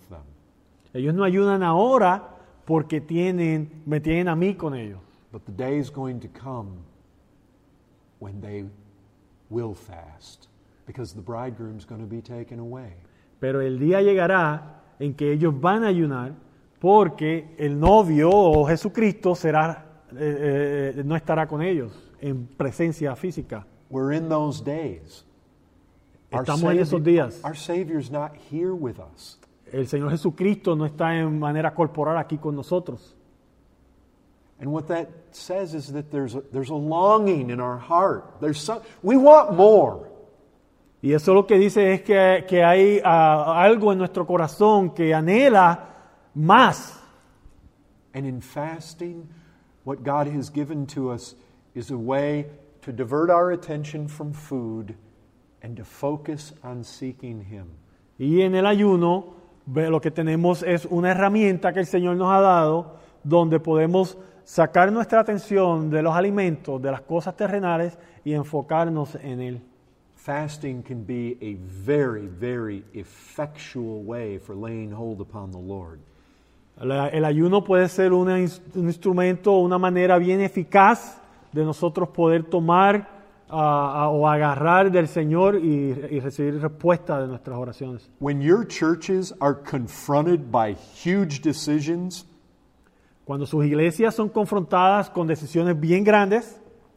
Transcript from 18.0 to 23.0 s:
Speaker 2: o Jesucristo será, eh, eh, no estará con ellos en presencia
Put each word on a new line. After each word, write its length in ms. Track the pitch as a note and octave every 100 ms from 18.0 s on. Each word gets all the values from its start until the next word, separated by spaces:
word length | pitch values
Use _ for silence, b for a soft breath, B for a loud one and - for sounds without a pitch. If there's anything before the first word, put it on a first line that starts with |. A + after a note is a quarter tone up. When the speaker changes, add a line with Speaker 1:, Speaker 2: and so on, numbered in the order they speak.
| F3+ D3+ D#3+
Speaker 2:
o 340 | G#3 F3+ D3+
Jesucristo 720 | D3 E3 G#3 A3 A3 - F3+
será, 680 | F3 D#3+ D3+ D#3+ D#3 - _ _
eh, 840 | B2+ D3+ C#3+ D3 C#3 C#3+ C#3+ C3+ C3+
eh, 60 |
no 100 | C#3
estará 320 | D#3+ - D#3 D#3
con 140 | D3+
ellos 320 | F3+ E3+ A2+ - - _
en 260 | C#3+ C3 A#2+
presencia 680 | - C3+ - E3+ D3+